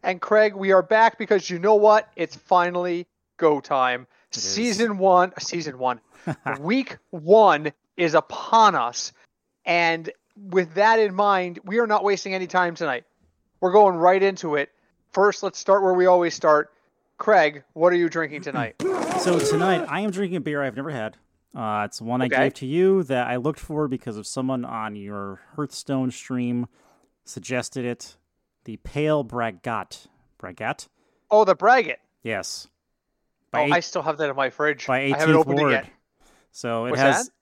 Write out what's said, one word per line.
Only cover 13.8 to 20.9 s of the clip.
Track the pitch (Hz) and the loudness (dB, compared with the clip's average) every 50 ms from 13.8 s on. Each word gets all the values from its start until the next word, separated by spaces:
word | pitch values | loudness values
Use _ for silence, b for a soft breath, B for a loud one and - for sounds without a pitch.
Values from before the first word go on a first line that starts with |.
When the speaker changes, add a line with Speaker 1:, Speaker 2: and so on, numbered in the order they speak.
| 208 196 180 | 8 8 6
Speaker 1:
right | 165 165 180 185 190 190 | 4 4 4 4 6 2
into | 196 196 180 - 165 147 | 0 0 -2 -6 -4 -2
it. | 147 139 - _ _ _ _ _ _ _ _ _ | -2 -4 -4 _ _ _ _ _ _ _ _ _
First, | - 196 208 196 - - | 2 2 2 2 0 -6
let's | 190 - - | -8 -8 -8
start | - - 196 202 196 | 0 2 2 4 4
where | 185 185 | 2 2
we | 180 180 | 4 4
always | 185 180 180 175 170 156 | 6 6 4 4 0 -4
start. | - - 165 151 147 151 - _ _ _ _ _ _ _ _ _ | -2 2 4 4 4 2 -2 _ _ _ _ _ _ _ _ _
Craig, | _ - - 214 190 160 151 151 143 _ _ _ | _ 0 4 4 4 4 2 0 -6 _ _ _
what | 160 160 180 175 | 2 2 2 4
are | |
you | 175 175 165 | 4 0 0
drinking | 156 165 160 147 143 139 180 | -2 -4 -6 -6 -8 -12 -12
tonight? | 156 135 127 117 113 - _ 302 381 | -8 -6 -6 -6 -6 -8 _ -6 -4
Speaker 2:
<clears throat> | - 359 - - - - | -4 -4 -4 -4 -4 -4
So | - 185 175 165 | -2 0 0 0
tonight, | - - - 156 175 190 185 165 - - | 0 0 0 0 0 0 0 0 -2 -4
I | 143 175 | -6 -4
am | 202 214 | -4 -6
drinking | 185 185 202 185 175 | -4 -4 -6 -4 -4
a | 180 | -6
beer | 131 156 147 143 139 | -6 -4 -4 -4 -4
I've | 135 110 | -6 -6
never | 117 139 160 | -8 -10 -8